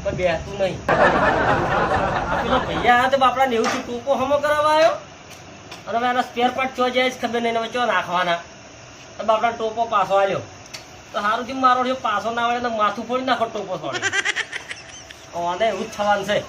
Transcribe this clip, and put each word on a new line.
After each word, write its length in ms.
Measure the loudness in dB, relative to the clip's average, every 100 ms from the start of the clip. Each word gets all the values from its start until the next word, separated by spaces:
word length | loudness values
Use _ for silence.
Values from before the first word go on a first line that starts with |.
કોઈ 80 | -4
બેસતું 480 | -2 0 0 -4 -2
નહીં. 320 | -2 -2 0
આ 1500 | 4 4 4 2 2 2 0 0 0 0 0 0 -2 -2 -2
પેલો 160 | 0 0
ભૈયા 420 | 0 0 4 4
હતો 160 | 4 4
બાપડા 280 | 4 4 2
નેવું 220 | 2 0
થી 120 | -2
ટોપો 360 | -6 -8 0 0
હમો 220 | 2 2
કરાવવા 360 | 2 2 4
આવ્યો 180 | 6 4 2 -8 -20 -20 -20 -20 -20 -18 -16 -4
અને 100 | -2
હવે 100 | 0
આના 140 | 0
સ્પેર 300 | -2 0 0
પાર્ટ 240 | 2 -4 0
ચો 140 | 0
જાય 200 | 2 0
છે 180 | 0 -4
ખબર 140 | 0
નહીં, 160 | 0 0
હવે 80 | -2
ચો 180 | -2 0
નાખવાના. 500 | 0 0 0 0 0 -4 -18 -20 -20 -20 -20 -20 -8
તો 60 |
બાપડા 280 | 2 2 2
ટોપો 340 | 0 -4 -2 0
પાછો 300 | 0 2 2
આલ્યો. 260 | 2 0 -6 -18 -16 -16 -16 -20 -8
તો 80 | -4
સારું 240 | 0 -2 -2
થયું 140 | 2
મારો 240 | 4 4
જો 120 | 2 -2
પાછો 360 | -2 -2 -2
ના 100 | -2
આવડે 180 | 0 0
તો 100 | -2
માથું 380 | 0 -2 -2 -4
ફોડી 180 | -4 0
નાખો 200 | 0 -2
ટોપો 320 | -4 -6 -6
છોડી. 240 | -6 -4 -2 -2 -2 -4 -6 -10 -14 -16 -16 -20 -20 -20 -12 -6 -4
આને 200 | 0 0
એવું 200 | 0 -6
જ 40 |
થવાનું 340 | -4 0 0 0
છે. 140 | -2